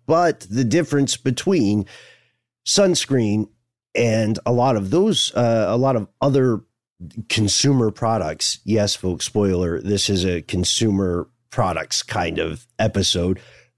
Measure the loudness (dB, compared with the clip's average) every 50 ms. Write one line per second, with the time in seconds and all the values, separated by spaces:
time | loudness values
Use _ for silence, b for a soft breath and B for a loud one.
0 | _ 0 2 2 4 2 0 -2 -6 -6 -2 -2 0 2 2 0 0 0 0 0
1 | 0 0 -2 -4 -2 -4 -4 -2 -2 0 2 2 2 2 2 0 -2 B B B
2 | B B B B B B B B B B _ _ -6 -2 0 2 2 2 2 0
3 | -2 0 0 0 2 2 0 0 -2 -4 _ _ _ _ _ _ _ _ -2 0
4 | 2 2 2 2 2 0 -2 -2 0 0 2 2 2 2 2 0 0 0 0 2
5 | 2 2 2 2 0 0 0 0 2 2 2 2 2 0 0 0 2 2 0 0
6 | -2 -6 _ -2 0 2 2 4 4 2 2 0 -4 _ _ _ _ _ _ -20
7 | -20 -16 -14 -14 -8 -4 0 0 0 2 2 2 2 2 4 4 2 0 0 -2
8 | -2 0 0 0 -2 -4 -4 -4 -4 -6 -6 -6 -4 0 0 2 2 0 -2 -4
9 | -4 -4 -4 -4 -6 -4 0 0 2 2 2 0 0 -2 -2 -4 -4 -2 -2 -2
10 | 0 0 0 0 0 0 -2 -4 -6 -4 -4 -2 -2 -2 0 0 0 0 2 0
11 | 0 0 -2 -4 -6 -8 _ _ _ _ -4 -2 -2 -2 -2 -4 -6 -6 -6 -6
12 | -6 -6 -4 -4 -4 -4 -2 -4 -4 -4 -6 -10 -14 _ _ -2 -2 0 0 0
13 | 0 0 0 0 0 -2 -2 -4 B B B B B B B